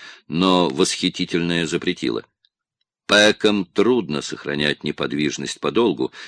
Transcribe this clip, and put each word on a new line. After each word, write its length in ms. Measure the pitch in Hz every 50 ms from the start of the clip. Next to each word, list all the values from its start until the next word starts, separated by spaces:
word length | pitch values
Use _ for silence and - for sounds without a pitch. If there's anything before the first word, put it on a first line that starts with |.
| - - - - _ -
но 400 | 73 85 92 95 92 87 87 73
восхитительная 1000 | 67 76 92 - - - - 87 - - 90 - - 85 85 87 85 85 85
запретила. 580 | 78 87 - - 90 90 - 67 62 57 53 - _ _ _ _ _ _ _ _ _ _ _ _ _ _ _ _
Пэкам 600 | - 101 104 104 107 101 - - 104 104 101 90
трудно 560 | - - 104 101 117 127 120 92 76 76 69 -
сохранять 640 | - - - - 73 73 73 73 73 71 - -
неподвижность 760 | 73 - - 76 64 71 73 76 71 - - 69 - - -
подолгу, 520 | - 73 71 110 120 107 73 - 64 - - - -